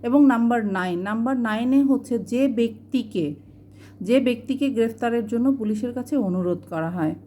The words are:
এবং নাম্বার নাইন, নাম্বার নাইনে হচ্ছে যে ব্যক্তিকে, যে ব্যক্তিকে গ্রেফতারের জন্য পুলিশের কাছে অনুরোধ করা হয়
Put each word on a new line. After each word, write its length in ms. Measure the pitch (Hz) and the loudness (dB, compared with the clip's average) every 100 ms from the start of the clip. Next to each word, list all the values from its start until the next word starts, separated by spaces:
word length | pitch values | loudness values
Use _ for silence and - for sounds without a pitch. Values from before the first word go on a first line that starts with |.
| 240 | 2
এবং 120 | 277 277 | 6 6
নাম্বার 260 | 233 233 240 208 190 | 6 2 2 0 -2
নাইন, 200 | 185 175 196 | -2 -4 -4
নাম্বার 260 | 220 233 262 226 | -2 -2 -2 -2
নাইনে 320 | 214 247 277 277 | -2 2 4 4
হচ্ছে 260 | 254 - 233 185 | 2 0 -4 -2
যে 100 | 240 269 233 | 0 0 2
ব্যক্তিকে, 680 | 233 - - 254 - 190 151 151 - - - - - - | -2 -2 -6 -4 -4 -4 -4 -6 -16 -20 -20 -20 -20 -12
যে 160 | 185 254 247 | 2 2 2
ব্যক্তিকে 380 | 233 - 262 277 226 | -2 -4 -2 -2 0
গ্রেফতারের 500 | 226 220 240 233 220 | -2 -2 -2 -2 -2
জন্য 200 | 233 254 269 | -2 0 0
পুলিশের 320 | 214 214 - 254 | -2 -4 -4 -6
কাছে 160 | 247 285 196 | -4 -2 0
অনুরোধ 320 | 180 180 175 - | -2 -2 -4 -6
করা 180 | 165 165 180 | -6 -4 -2
হয় 180 | 156 170 | -4 -4